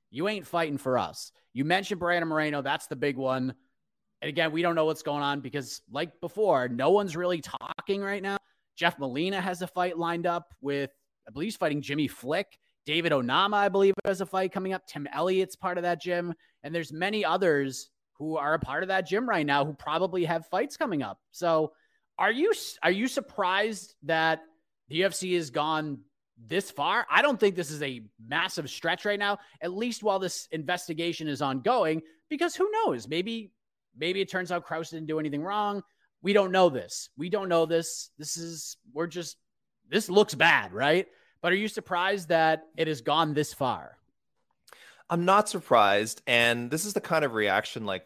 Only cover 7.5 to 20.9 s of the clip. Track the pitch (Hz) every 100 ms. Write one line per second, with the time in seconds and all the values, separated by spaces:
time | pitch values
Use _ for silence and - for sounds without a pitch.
7.5 | - - - - 196 196 202 196 196 -
8.5 | _ _ - 170 165 135 127 180 196 185
9.5 | 175 180 180 180 165 170 170 175 170 -
10.5 | - 139 139 139 _ _ _ - 113 202
11.5 | 214 165 147 143 143 139 - 127 170 202
12.5 | _ _ _ - 160 170 143 120 147 196
13.5 | 208 202 190 196 190 - 185 190 190 190
14.5 | 196 190 185 - 151 143 143 175 190 185
15.5 | - 190 180 175 170 180 175 175 160 _
16.5 | _ 147 170 147 156 185 214 175 185 185
17.5 | 143 135 131 - _ _ - 156 160 143
18.5 | 156 - 147 190 190 180 190 247 190 147
19.5 | 143 143 143 - 160 185 180 165 165 160
20.5 | 185 285 - 285